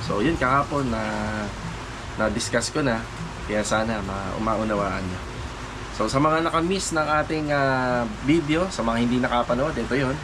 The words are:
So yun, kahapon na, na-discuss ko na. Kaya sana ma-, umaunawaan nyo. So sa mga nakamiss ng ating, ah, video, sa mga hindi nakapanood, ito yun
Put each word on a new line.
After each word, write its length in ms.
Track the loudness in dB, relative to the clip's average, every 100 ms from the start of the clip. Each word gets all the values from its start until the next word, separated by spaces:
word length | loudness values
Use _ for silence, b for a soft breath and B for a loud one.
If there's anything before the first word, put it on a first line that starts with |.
| -4
So 160 | 0
yun, 120 | 2 2
kahapon 500 | 4 4 2 0 0
na, 140 | -2 -2 -2 -2 -2 -4 -6 -8 -8 -10 -10 -10 0
na-discuss 560 | 0 0 0 0 0
ko 80 | 0
na. 180 | 0 0 -4 -8 -8 -8 -4
Kaya 160 | -2
sana 400 | 2 0 0 -2
ma-, 320 | -2 -4 -4 -2
umaunawaan 640 | 0 0 0 0 0 -2 -4
nyo. 160 | -6 -8 -8 -8 -8 -10 -10 -10
So 160 | -4 0
sa 100 | 4
mga 300 | 4 4 2
nakamiss 480 | 2 2 0 0 0
ng 120 | 2 2
ating, 300 | 2 -2 0
ah, 540 | 2 4 2 2 2 0 -2 2
video, 400 | 4 4 2 2
sa 100 | 0
mga 160 | 0 2 2
hindi 160 | 2
nakapanood, 540 | 2 2 2 2 0 0
ito 180 | 0
yun 220 | 0 0 -2